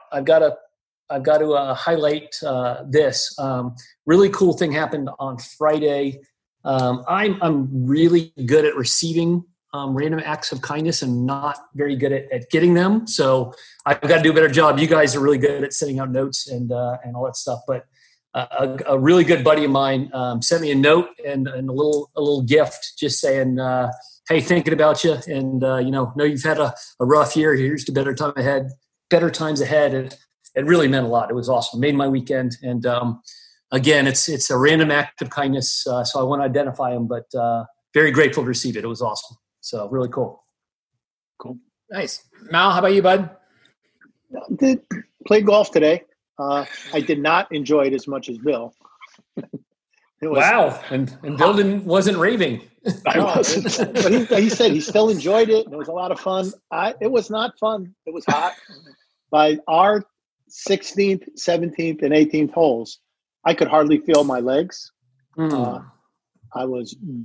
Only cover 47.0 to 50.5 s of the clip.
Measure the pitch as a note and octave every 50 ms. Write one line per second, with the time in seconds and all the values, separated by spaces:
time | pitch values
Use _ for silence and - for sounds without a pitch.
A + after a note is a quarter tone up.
47 | C#3 - D#3 C#3+ C#3+ D#3 E3+ F#3 - - - D3 C3+ B2 D3+ D3 C3+ C3+ C#3 B2+
48 | - C#3+ C#3 C3 B2 C3 A#2+ A2+ B2 D3+ C3+ A#2 A#2 A2+ _ _ _ _ _ _
49 | - - _ _ _ _ - - - - - - _ _ _ _ _ _ _ _
50 | _ _ _ - D3+ D#3 D3 C3+ D#3 F#3+